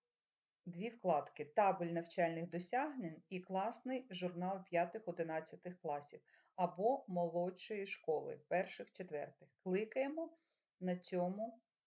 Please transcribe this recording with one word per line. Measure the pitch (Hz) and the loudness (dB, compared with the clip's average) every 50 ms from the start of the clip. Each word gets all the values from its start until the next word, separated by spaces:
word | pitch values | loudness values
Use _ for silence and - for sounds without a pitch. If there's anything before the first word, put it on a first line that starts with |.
| _ _ _ _ _ _ _ _ _ _ _ _ - | _ _ _ _ _ _ _ _ _ _ _ _ -12
дві | 185 175 170 208 233 | -10 -6 -4 -4 -6
вкладки: | 233 - - 185 160 147 - - - - 226 | -4 -2 2 4 4 4 2 0 -6 -8 -8
табель | 226 - 226 208 196 185 185 175 165 | -2 2 4 6 6 4 2 0 0
навчальних | 170 165 170 - - - 175 165 165 165 170 175 | 0 -2 -2 -2 0 2 2 2 2 0 -4 -4
досягнень | - 175 175 - - 254 285 311 285 262 202 160 160 - - - | -4 -4 -4 0 0 0 0 0 -2 -4 -6 -6 -8 -10 -12 -8
і | 190 180 | -8 -8
класний | 180 - 190 190 196 226 247 - - 254 262 254 254 - | -6 -2 0 0 0 0 -2 -4 -4 -4 -4 -4 -4 -6
журнал | 190 180 180 175 170 170 180 185 196 190 180 | -6 -4 -4 -2 -2 -2 -2 -2 -2 -2 -2
п'ятих, | - 175 170 175 180 - 220 - - | 0 2 2 4 2 0 -6 -6 -4
одинадцятих | 170 175 165 160 160 160 156 - - 175 - 180 180 - | -2 -2 -2 0 -2 -2 -4 -6 -10 -12 -10 -10 -10 -6
класів | - 160 147 143 139 - - - _ _ _ - _ _ _ | -4 -4 -4 -4 -4 -8 -14 -16 _ _ _ -20 _ _ _
або | - 180 175 - 175 202 233 269 - - - | 0 0 0 2 4 4 4 4 4 0 0
молодшої | 180 175 175 165 160 175 175 185 185 180 - - 220 202 196 | 0 2 2 2 2 2 2 0 0 -4 -6 -6 -4 -4 -4
школи, | 196 - - - - 156 147 143 139 135 143 - - | -4 -6 -4 0 2 2 2 2 -2 -6 -8 -2 2
перших, | 165 180 190 190 - - 202 - | 2 2 2 2 -2 -10 -10 -10
четвертих. | - - 185 180 151 147 147 147 - - - - _ _ - | -8 -10 -6 -4 -4 -4 -4 -4 -8 -14 -20 -20 _ _ -2
Кликаємо | 185 185 196 220 214 - 262 269 277 302 320 330 320 - - _ _ _ _ _ _ _ - | 0 2 2 2 0 0 0 0 0 0 -2 -4 -4 -6 -14 _ _ _ _ _ _ _ -4
на | 180 180 180 | 0 0 0
цьому. | 180 - - 190 180 175 180 190 208 220 240 247 - _ _ _ _ _ | 0 -2 0 2 2 2 2 2 -2 -4 -6 -6 -10 _ _ _ _ _